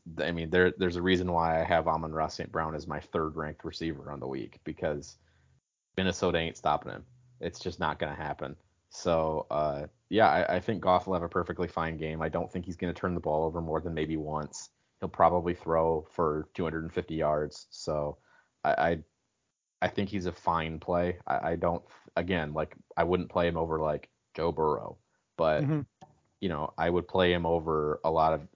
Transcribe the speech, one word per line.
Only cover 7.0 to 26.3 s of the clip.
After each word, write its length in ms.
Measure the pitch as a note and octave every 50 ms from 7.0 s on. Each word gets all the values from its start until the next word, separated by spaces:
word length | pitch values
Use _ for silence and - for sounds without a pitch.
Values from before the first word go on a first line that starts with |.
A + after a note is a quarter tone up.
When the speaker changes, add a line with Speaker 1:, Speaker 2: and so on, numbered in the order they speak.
| - - - _ _ _ _ -
Speaker 1:
It's 200 | - F2 E2+ -
just 200 | - F#2 E2+ -
not 200 | - D#2 D2+ -
gonna 160 | E2 D2+ C#2+
happen. 400 | - D#2 D2 D2 - D2+ C2+ - - _ _ _ _ _ _
So, 560 | - - - F#2 E2+ E2 D#2+ D#2 D#2 D2+ - -
uh, 360 | - D2+ D2+ D2+ C#2+ C#2+ D2+ - _ _ _ -
yeah, 200 | F#2 G#2+ A2 E2
I, 260 | C#2+ F2 F2 - F#2
I 40 | F2+
think 220 | F2+ - A2+ E2+
Goff 260 | F2 F#2 F2+ F2 -
will 80 | F#2+ F#2
have 80 | F2 E2+
a 60 | E2
perfectly 380 | - F2+ E2+ - E2+ F2 F2+
fine 300 | E2 - E2+ E2 D#2+ E2
game. 240 | D2+ D#2 D#2 D#2 D#2+
I 80 | D#2+ D#2+
don't 220 | D#2 E2+ E2 -
think 140 | - F#2 F2
he's 100 | F#2 E2+
gonna 180 | - F#2 F2 E2+
turn 220 | - - F2+ F2
the 40 | F2
ball 240 | - D#2 D2+ D#2 D#2+
over 180 | D#2+ D#2+ E2+
more 200 | E2 D#2+ D#2 D#2+
than 120 | D#2 E2+ E2
maybe 240 | D#2 D#2 D#2 D#2+
once. 520 | D#2 D2+ D2+ D2+ D2+ D2+ C#2+ - - - - _ _ _ _ _ -
He'll 100 | F#2+ F2
probably 440 | - - F2 E2 F2 F2 E2+ F2 F2
throw 540 | - - E2+ E2 D#2+ E2 E2 E2 D#2 D2+ -
for 360 | - - E2+ D#2 D2+ D#2 D#2 - -
two 80 | - F2+
hundred 200 | D#2+ D#2 D#2+ D#2+
and 100 | E2 -
fifty 220 | F2+ E2+ - D#2+
yards. 520 | D#2 D#2 D2+ D2+ D2+ D2+ D2 - - - _
So 480 | - - - - D2+ D2+ D2 D2 C#2+ _ _ _ _ _ _ _ _ _ -
I, 80 | C#2+
I, 280 | D#2 - - - E2+ D#2+ D2 _ _ _ _ _ _ _ _ _ _ _ _ _ _ - F#2
I 40 | F2+
think 200 | - - G2+ F#2+
he's 180 | G#2 G2 F2
a 40 | F2+
fine 480 | E2 - - F2 E2+ E2 D#2+ D#2+ D#2+ D#2
play. 380 | - - F2+ F2 F2 F2+ F2 F2 -
I, 240 | - - - - D#2+
I 40 | E2+
don't, 280 | E2+ F2+ E2+ E2+ E2+ - - - - - - -
again, 380 | E2 F2 F2 F#2 E2+ D#2 D2 D2+
like, 220 | D#2 D#2 - - - - - -
I 80 | - E2+
wouldn't 260 | E2+ F2+ F2+ F2 -
play 180 | - F#2 F2
him 100 | E2+ E2
over, 220 | E2 E2 E2 D#2+ D#2
like, 300 | D#2 D#2 D2+ D2 - - _ _ _ _ -
Joe 160 | - D#2+ E2+
Burrow, 460 | D#2 D2+ D#2 D#2 D2 A#1 G#1 G1+ - _ _ _ _ _ _ _ -
but 260 | - E2 D#2 D#2 D2 D3
Speaker 2:
Mm-hmm. 180 | C3+ D#3 D3 - - _ - - - _ _ _ _